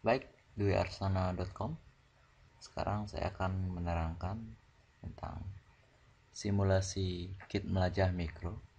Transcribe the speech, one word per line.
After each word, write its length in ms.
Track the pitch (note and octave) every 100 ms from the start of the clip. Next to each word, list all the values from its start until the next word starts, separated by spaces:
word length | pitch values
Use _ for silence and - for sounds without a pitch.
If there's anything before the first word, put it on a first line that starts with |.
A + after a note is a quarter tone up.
| G#2+
Baik, 240 | C3 - - _
dwi 240 | - G2+ F#2+
arsana 560 | F#2 - G2 F#2+ F#2
dot 160 | F2+ F#2
com. 240 | - A2 D#3+ - - _ _ _ _ - -
Sekarang 480 | - - - G#2 G#2
saya 240 | - -
akan 400 | G2 F#2 F#2+ F#2
menerangkan 640 | F2 F2 E2+ E2 E2+ F2+ A2 A2+ A2 _ _ _ _
tentang 400 | - - - - G2 - - - _ _ - - _
simulasi 1040 | - G2+ G2+ F#2+ F#2+ F#2+ - F#2+ F2 F2+ - -
kit 160 | G2+ -
melajah 480 | F#2 F#2 F#2 F#2
mikro. 400 | F2+ E2 - F2 - -